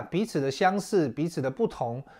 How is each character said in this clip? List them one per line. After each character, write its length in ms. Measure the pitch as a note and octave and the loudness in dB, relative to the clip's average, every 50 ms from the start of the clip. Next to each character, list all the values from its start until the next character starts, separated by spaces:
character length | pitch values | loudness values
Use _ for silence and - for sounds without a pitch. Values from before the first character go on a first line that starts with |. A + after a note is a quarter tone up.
| A#2+ - | 6 2
彼 120 | - F3+ A3 | -2 -2 0
此 160 | A3+ - D#3+ | 0 0 0
的 120 | C3+ C#3 | 0 0
相 280 | C3+ - G3 F#3 G3 G3+ | 0 2 2 2 2 2
似、 300 | - - A3 F#3+ D#3 B2+ | 0 2 2 2 2 2
彼 180 | A2+ - D3 E3+ | 0 -2 -2 -2
此 140 | - D#3 | -2 -2
的 80 | B2+ C3 | -2 -2
不 160 | C#3 - A3+ | 0 0 -2
同。 380 | G3+ - - C3+ A#2 A#2+ C3 - - - - | -2 0 -2 -4 -4 -4 -8 -10 -14 -18 -20